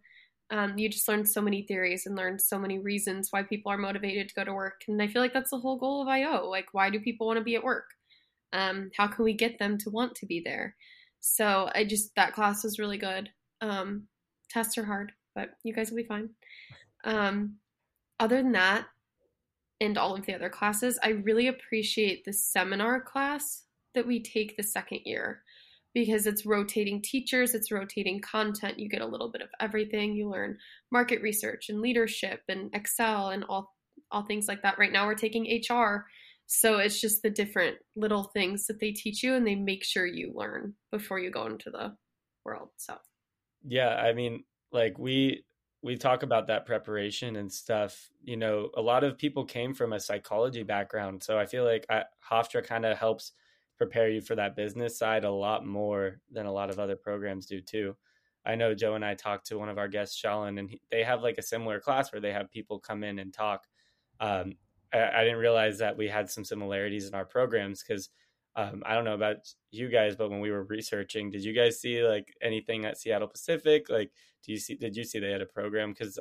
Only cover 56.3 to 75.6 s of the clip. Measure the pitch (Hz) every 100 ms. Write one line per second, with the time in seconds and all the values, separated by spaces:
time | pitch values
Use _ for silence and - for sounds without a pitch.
56.3 | 113 104 98 98 95 101 95 - 104 101
57.3 | 95 95 98 90 110 98 98 _ _ _
58.3 | _ - 113 117 104 110 107 104 101 107
59.3 | 101 - 107 107 104 101 104 101 - 110
60.3 | 104 104 101 98 113 - 113 117 123 120
61.3 | 107 - 113 113 104 - 135 135 110 104
62.3 | 101 101 113 104 101 - 107 104 98 95
63.3 | 95 107 98 _ _ _ _ _ - 110
64.3 | 98 92 95 _ _ - 117 113 113 117
65.3 | 117 117 113 110 101 110 101 107 107 98
66.3 | - 101 104 101 98 101 104 98 98 95
67.3 | 127 127 113 101 98 - 104 - _ _
68.3 | _ _ - 101 101 - 113 113 107 107
69.3 | 107 - - _ 107 123 117 107 98 107
70.3 | 101 104 104 95 107 - 104 98 110 104
71.3 | 101 101 113 120 113 123 120 117 107 104
72.3 | - 117 110 104 113 107 - 113 107 104
73.3 | - - 160 156 151 151 113 101 _ _
74.3 | _ - 107 - 95 117 101 117 110 101
75.3 | 98 95 -